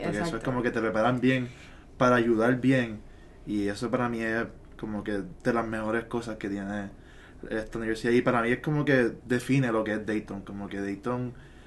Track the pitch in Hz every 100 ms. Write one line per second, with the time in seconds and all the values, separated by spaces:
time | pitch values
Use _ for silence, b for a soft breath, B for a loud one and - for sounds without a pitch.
0 | - 104 - 113 139 123 120 117 110 107
1 | 117 127 127 131 123 B B B B -
2 | 127 123 117 110 117 127 123 135 117 107
3 | - B B B - 104 101 101 117 120
4 | 123 117 113 113 - - - - 110 104
5 | 107 101 87 - 127 117 113 110 107 113
6 | 113 120 113 107 101 101 98 104 101 -
7 | B B B B - 110 107 117 113 110
8 | 120 123 127 120 117 131 160 147 143 131
9 | 113 - 113 123 - 139 127 110 107 107
10 | 104 107 - 98 95 101 101 98 98 143
11 | 120 123 123 120 B B